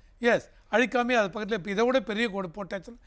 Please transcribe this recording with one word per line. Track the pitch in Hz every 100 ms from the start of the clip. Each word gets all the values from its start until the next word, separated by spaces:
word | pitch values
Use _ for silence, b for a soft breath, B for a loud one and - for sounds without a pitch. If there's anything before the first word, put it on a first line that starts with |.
| - _
எஸ், | 240 190 - b b
அழிக்காம | 214 240 247 240
அது | 247 202 214
பக்கத்துல | 208
இப்ப | 220 165
இதை | 196
விட | 240 262
பெரிய | - 208 233
கோடு | 190 185
போட்டாச்சுன்னா | 180 190 196 180 233